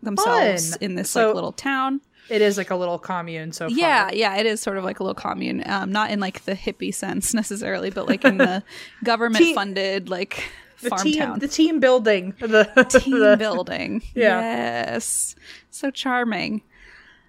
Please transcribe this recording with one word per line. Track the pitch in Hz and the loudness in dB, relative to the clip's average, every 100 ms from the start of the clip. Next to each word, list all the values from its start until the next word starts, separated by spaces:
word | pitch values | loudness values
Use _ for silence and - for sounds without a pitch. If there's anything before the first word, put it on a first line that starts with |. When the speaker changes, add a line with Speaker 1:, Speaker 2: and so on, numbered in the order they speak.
Speaker 1:
themselves | 233 202 427 480 269 180 165 | -4 0 2 4 2 2 -2
Speaker 2:
Fun. | 170 | -4
Speaker 1:
in | 202 180 | -6 -4
this, | 190 | -4
Speaker 2:
So | - 220 | 2 2
Speaker 1:
like, | |
little | 202 170 | 2 -4
town. | - 269 269 269 269 _ _ - | -6 -4 -2 -2 -2 _ _ -4
Speaker 2:
it | 220 | 2
is | 208 196 | 4 2
like | 185 | -2
a | 185 | -2
little | 180 170 | -2 -4
commune | - 185 170 165 160 | -4 -6 -6 -8 -10
so | 160 165 | -8 -4
far. | 240 | 0
Speaker 1:
Yeah, | 339 262 190 | 4 4 2
yeah, | 190 214 196 | 2 0 2
it | |
is | 220 214 | 0 0
sort | - 196 | -4 -4
of | |
like | 185 - | -4 -4
a | |
little | 190 | -6
commune. | - - 190 - 127 - | -4 -6 -4 -4 -4 -4
Um, | 196 190 | -4 -2
not | 202 214 | -2 -2
in, | 208 | -2
like, | 196 - | -4 -6
the | - | -8
hippie | 196 - 190 185 | -6 -6 -6 -6
sense | 196 196 196 - | -6 -4 -4 -2
necessarily, | 233 214 202 220 190 190 | -2 -2 -6 -4 -4 -4
but, | 196 - | -6 0
like, | 214 | 2
in | 277 190 | 2 4
the | 180 185 - - | 2 2 -6 -18
Speaker 2:
<laughs> | - - | -20 -8
Speaker 1:
government | 220 226 233 220 | -2 0 2 4
Speaker 2:
Team | 339 | 4
Speaker 1:
funded, | 262 196 190 190 196 180 | 4 -2 -2 -2 -4 -4
like, | 180 196 - - - - _ | -6 -6 -8 -10 -14 -20 _
Speaker 2:
the | 247 | -6
Speaker 1:
farm | 202 | 0
Speaker 2:
team, | 294 302 | 0 0
Speaker 1:
town. | 294 - | 0 -2
Speaker 2:
the | 277 | -4
team | - 320 320 | 2 2 4
building. | 254 254 220 202 180 - | 4 4 4 2 0 -8
<laughs> | |
The | 233 214 208 - 247 | 2 4 6 6 6
Speaker 1:
Team | 262 - 262 | 6 4 4
Speaker 2:
the | 208 214 | 6 4
Speaker 1:
building. | 214 190 180 - - 233 - | 0 -2 -4 -6 -4 -6 -6
Speaker 2:
Yeah. | - 220 185 | 0 2 2
Speaker 1:
Yes. | 226 247 233 120 - 120 - - - - - - _ | -2 -4 -4 -4 -4 -6 -4 -4 -4 -8 -20 -20 _
So | - 285 | -8 -6
charming. | 262 269 247 240 214 - 214 _ _ - - - _ | -4 -2 0 0 -2 -4 -6 _ _ -20 -20 -20 _